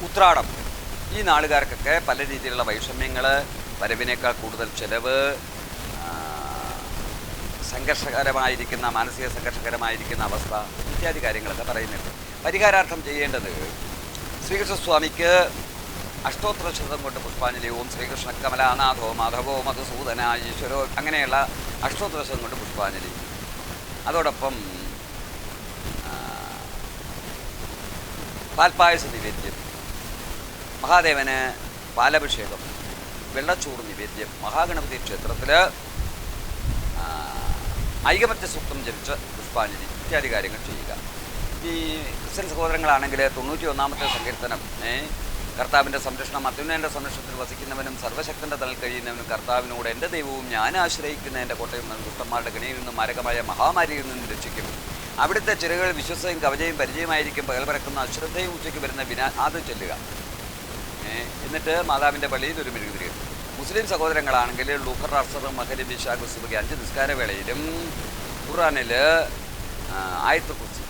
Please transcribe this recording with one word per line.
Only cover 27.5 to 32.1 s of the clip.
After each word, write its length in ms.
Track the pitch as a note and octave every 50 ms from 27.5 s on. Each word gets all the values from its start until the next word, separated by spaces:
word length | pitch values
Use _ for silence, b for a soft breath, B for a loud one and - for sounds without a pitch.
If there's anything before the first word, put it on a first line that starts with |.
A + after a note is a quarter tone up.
| - - - - - - - - - - - - - - - - - - - - -
പാൽപ്പായസ 480 | D3+ D#3+ F3+ - - F3+ E3+ E3+ D#3+ -
നിവേദ്യം, 680 | E3 - G#2 G2+ G#2 G2+ - G#2+ G#2+ - - - - - - - - - - - - - - - - - - - - - - - - - - -
മഹാദേവന് 540 | C3 E3 F3+ E3+ D#3+ D3 C#3 C3+ C3+ C3 C3 C3 B2+ B2 - - - - - - - -
പാലഭിഷേകം, 640 | A#2 A#2+ C3+